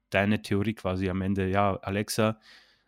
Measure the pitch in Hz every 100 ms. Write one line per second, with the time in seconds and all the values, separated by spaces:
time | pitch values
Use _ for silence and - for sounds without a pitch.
0 | _ 95 101 107 - 101 101 110 95 92
1 | 95 92 95 98 95 98 101 92 - 98
2 | 107 - 110 110 - - _ _